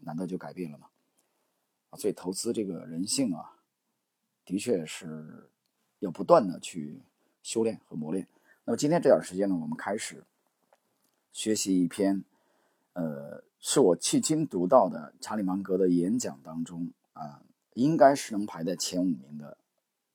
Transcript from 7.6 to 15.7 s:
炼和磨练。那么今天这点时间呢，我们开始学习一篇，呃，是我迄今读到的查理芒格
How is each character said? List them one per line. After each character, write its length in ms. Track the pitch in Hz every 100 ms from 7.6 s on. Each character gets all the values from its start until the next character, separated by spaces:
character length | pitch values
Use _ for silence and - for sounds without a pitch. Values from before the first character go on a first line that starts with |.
炼 180 | 113 104
和 100 | -
磨 180 | - 76
练。 140 | 92 - _ _ _
那 80 | -
么 40 | 117
今 140 | 147
天 100 | 170
这 80 | 143
点 140 | 101
时 140 | - 92
间 120 | 98
呢， 60 |
我 100 | 90
们 120 | 78 -
开 200 | - 107
始 280 | - 69 67 _ _ _ _ _ _ _ _ _ _
学 220 | - 107
习 260 | 104 98 92
一 60 | 87
篇， 380 | - 98 98 - _ _ _ _ _ _
呃， 500 | 87 82 71 73 - - _
是 180 | - 156
我 180 | 107 85
迄 220 | - 139
今 260 | 117 156
读 220 | 156 92 92
到 220 | 131 92
的 260 | 82 73 -
查 160 | - 107
理 60 |
芒 180 | 92 95
格 160 | 95